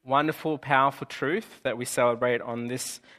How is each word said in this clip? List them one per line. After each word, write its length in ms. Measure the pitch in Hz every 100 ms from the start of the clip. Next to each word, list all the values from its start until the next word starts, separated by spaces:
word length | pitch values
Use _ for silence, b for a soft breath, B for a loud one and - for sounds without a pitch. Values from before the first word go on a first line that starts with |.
wonderful, 540 | 127 135 151 156 160 147
powerful 480 | 135 139 139 - -
truth 540 | - 139 190 - -
that 160 | 131 113
we 80 | 123
celebrate 560 | - 120 117 123 120
on 260 | 117 120 120
this 320 | 127 - - b